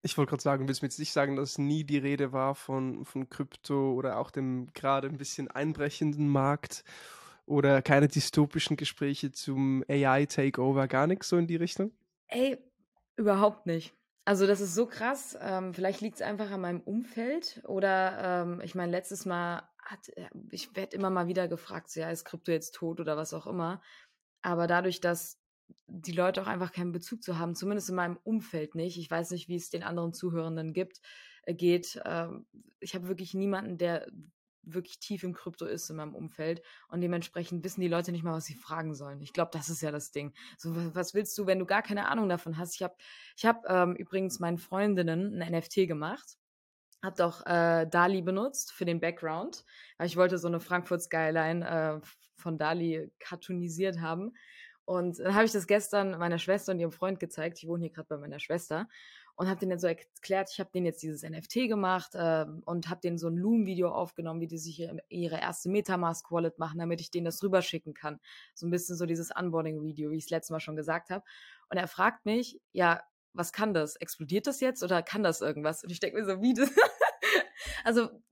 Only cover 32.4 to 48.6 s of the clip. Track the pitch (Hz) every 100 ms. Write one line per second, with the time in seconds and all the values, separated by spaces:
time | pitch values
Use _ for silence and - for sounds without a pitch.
32.4 | - 143 - _ 190 190 180 180 180 190
33.4 | 202 190 214 175 175 165 - - - _
34.4 | _ _ 165 170 175 - - 196 185 170
35.4 | 180 165 170 165 - 156 151 - 160 -
36.4 | 160 165 - - _ 170 175 175 170 175
37.4 | 170 175 180 196 180 170 175 175 165 160
38.4 | 160 131 - 160 160 143 143 139 143 -
39.4 | 165 160 143 160 156 147 - 147 143 -
40.4 | - - 165 165 170 170 175 202 208 -
41.4 | 190 185 180 202 220 202 - 233 202 175
42.4 | 170 160 175 - 180 - - - - -
43.4 | 220 226 - 185 180 180 175 190 190 -
44.4 | 175 170 - 185 208 190 170 165 202 196
45.4 | 165 165 - 202 185 156 156 233 - -
46.4 | _ _ _ _ _ _ 190 185 170 170
47.4 | - 170 170 165 160 175 175 190 175 190
48.4 | 254 262